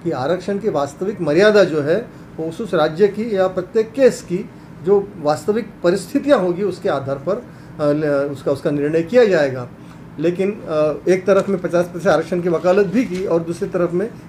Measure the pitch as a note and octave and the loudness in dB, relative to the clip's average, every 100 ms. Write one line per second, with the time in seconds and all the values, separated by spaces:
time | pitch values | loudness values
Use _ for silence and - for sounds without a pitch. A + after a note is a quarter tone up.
0 | F3 C3+ C#3 F3 F3+ G3+ G#3 D3+ C#3 - | -6 -2 -2 -2 -2 -2 -2 -2 -4 -4
1 | F#3+ G3 D#3 D#3 G#3+ G#3 F3 D3+ C#3 F#3+ | -6 -4 0 4 6 6 4 2 0 -2
2 | A#3+ - - - D#3+ - G#3+ F3 D#3 D#3 | -2 -14 -18 -10 -10 -8 -2 0 0 2
3 | G3+ G3 A#3 F#3+ F#3 F#3 F3+ A3+ A3 C4+ | 2 2 -4 0 0 -2 -2 -2 -2 4
4 | B3+ - - F3+ - - - - D#3 G3+ | 4 4 -4 -6 -6 -14 -20 -8 2 2
5 | G3 F3 D3 D3 - G#3+ A#3 - F3 F#3+ | 2 -4 -2 0 0 -2 -4 -2 0 0
6 | - C#4 C#4 C4+ F3+ F3 - - G3 C#3+ | -2 -4 2 2 2 -2 -4 -2 -2 -2
7 | C3 C#3 E3 A3 - - - - D3 D3 | -4 -6 -4 -6 -8 -20 -18 -2 0 2
8 | D3+ C#3+ C#3+ C3+ D#3 C#3 D#3+ D3 D3 E3 | 2 0 -2 -4 -4 -2 -2 0 0 0
9 | E3 B3 A3 E3+ C#3 B2+ B2 - - - | 2 4 4 4 0 -2 -10 -16 -20 -20
10 | - - D#3+ F3 F#3+ A3 - D#3 D3+ C#3+ | -18 -4 -2 0 -2 -4 -4 0 0 0
11 | - F#3 G3+ G3 G3+ F#3+ E3+ E3+ - F3 | 0 0 4 2 2 -2 0 0 -2 -2
12 | F#3+ G3 - F3+ F3 D#3+ F3+ F#3+ F#3+ G#3 | 2 2 0 -2 0 0 2 4 4 0
13 | G#3 F3+ F#3+ E3+ E3 E3+ F#3+ F3+ E3+ F3 | -2 -4 -2 -2 -2 -6 -4 -2 -2 -2
14 | A3 - | -4 -8